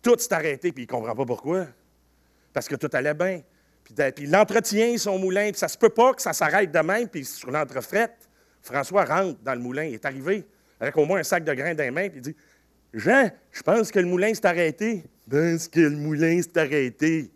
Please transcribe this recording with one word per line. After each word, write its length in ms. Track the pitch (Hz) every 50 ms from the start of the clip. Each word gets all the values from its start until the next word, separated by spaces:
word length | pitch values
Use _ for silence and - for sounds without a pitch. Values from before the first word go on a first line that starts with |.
Tout 180 | - 240 240 226
s'est 140 | - - 196
arrêté, 380 | 165 151 160 143 131 - 180 143
puis 100 | 131 123
il 40 |
comprend 280 | - 127 120 110 117 113
pas 100 | 113 135
pourquoi. 400 | 120 123 107 - 143 170 190 180 139 - _ _ _ _ _ _ _ _ _ _ _ _ _ _ _
Parce 160 | _ 135 -
que 80 | - 143
tout 140 | 127 - 143
allait 220 | - 131 131 147 151
bien. 280 | 151 175 190 185 170 135 _ _ _ _ _ _ _ _
Puis 80 | _ 107
de-, 180 | - 147 135
puis 140 | 131 - 143
il 100 | 143 160
entretient 600 | 196 214 214 196 233 196 - 208 208 226 240 240
son 200 | 220 - 208 196
moulin, 320 | 190 190 185 185 196 208 214
puis 100 | 196 -
ça 100 | - 156
se 80 | -
peut 120 | _ - 220
pas 240 | 220 - 233 262 247
que 80 | -
ça 120 | - 185 156
s'arrête 380 | - - 151 156 196 208 165
de 80 | 143 165
même, 280 | 156 160 196 226 240
puis 160 | 208 - 165 135
sur 260 | - - - - 127
l'entrefaite, 800 | 127 151 151 127 127 131 117 - - 202 233 226 - _ _ _ _ _ _ _ _ _
François 440 | _ - 120 139 139 - 175 202 180
rentre 340 | 127 151 175 196 185 139 101
dans 120 | 107 131 131
le 60 | 120
moulin, 240 | 120 123 127 143 156
il 100 | 160 120
est 120 | 107 -
arrivé 400 | 143 135 135 131 160 202 214 160 _ _ _ _ _ _ _
avec 160 | 113 139 143
au 80 | 156 147
moins 140 | 139 190 190
un 40 | 160
sac 200 | - 196 175 160
de 100 | 151 143
grains 200 | 127 139 170 170
dans 100 | 151 147
les 80 | 127
mains, 180 | 127 165 196 202
puis 100 | 165 135
il 20 |
dit, « 140 | 127 147 156 _ _ _ _ _ _ _ _ _ _ _ -
Jean, 360 | 110 104 165 233 277 262 196 - _ _ _
je 100 | _ -
pense 300 | - - 190 233 220 220
que 80 | - 196
le 60 | 180
moulin 280 | 175 180 180 190 220 220
s'est 120 | - -
arrêté. » « 580 | 190 175 170 175 160 156 - 208 226 226 185 156 - _ _ _
Ben, 280 | 113 123 147 160 170 165
est-ce 120 | 165 165
que 120 | - - 160
le 180 | 165 147 147
moulin 440 | 147 147 156 151 147 160 165 170 175
s'est 160 | 165 - _
arrêté ? » 760 | 165 156 135 147 151 135 127 113 _ 147 160 165 160 135 - _